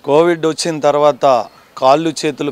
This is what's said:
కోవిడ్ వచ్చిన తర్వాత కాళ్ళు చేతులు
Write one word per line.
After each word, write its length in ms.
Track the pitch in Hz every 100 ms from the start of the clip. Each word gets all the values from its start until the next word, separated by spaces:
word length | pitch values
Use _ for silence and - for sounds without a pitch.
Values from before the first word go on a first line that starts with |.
| -
కోవిడ్ 360 | 147 170 170 160
వచ్చిన 240 | 151 175 151
తర్వాత 400 | 147 143 147 127 143 123 104 - _ -
కాళ్ళు 320 | 131 147 165 147
చేతులు 320 | 160 135 147